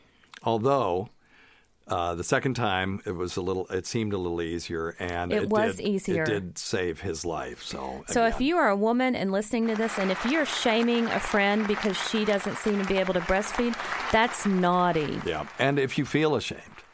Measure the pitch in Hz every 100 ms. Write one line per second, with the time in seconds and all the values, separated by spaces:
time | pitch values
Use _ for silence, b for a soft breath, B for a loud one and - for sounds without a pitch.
0 | b b b - - 113 120 139 107 87
1 | 107 - b b b b b _ - 92
2 | 87 85 90 131 135 120 113 92 95 98
3 | - 90 90 98 90 95 90 95 - 120
4 | 107 101 87 85 85 85 - 82 82 -
5 | 90 87 87 - 202 214 220 - - 196
6 | 190 170 156 104 90 - - 104 90 78
7 | 95 80 87 78 64 60 - - 67 65
8 | - 240 226 - 262 349 269 202 220 240
9 | 254 247 190 196 208 240 226 214 226 -
10 | 190 185 233 320 294 - 247 220 233 240
11 | 226 196 - 214 202 208 208 208 214 185
12 | - 226 208 202 208 220 220 202 190 190
13 | 185 180 170 190 202 - 240 233 B -
14 | - 220 233 - 202 185 180 180 180 165
15 | 147 - - 78 73 - 131 143 131 -
16 | 135 147 156 131 - - - - -